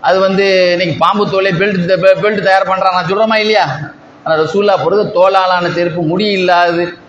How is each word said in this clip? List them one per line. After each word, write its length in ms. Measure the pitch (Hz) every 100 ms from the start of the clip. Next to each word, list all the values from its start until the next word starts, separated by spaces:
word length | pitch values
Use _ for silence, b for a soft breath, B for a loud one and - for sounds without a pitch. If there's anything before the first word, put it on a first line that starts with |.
அது 200 | 160 190
வந்து 480 | 190 190 196 190 180
இன்னைக்கு 260 | 175 175 151
பாம்பு 280 | 165 208 208
தோலே 180 | 190
பெல்ட், 340 | 190 175 202 185
இந்த 180 | 175 185
பெ-, 200 | 190 185
பெல்ட் 220 | 202 208
தயார் 240 | 190 190 190
பண்றாங்க, 340 | 190 190 180
நான் 60 | 175
சொல்றோமா 280 | 196 220
இல்லையா? 320 | 220 214 214 160 139 147 - - -
ஆனா 180 | - 156
ரசூலுல்லாஹ் 380 | 156 196 202 190 165
போடுறது 260 | 202 196
தோலாலான 580 | 175 190 196 185 180 175
செருப்பு, 320 | 165 175 160
முடி 240 | 160 175 208
இல்லாதது. 760 | 196 180 175 175 170 175 -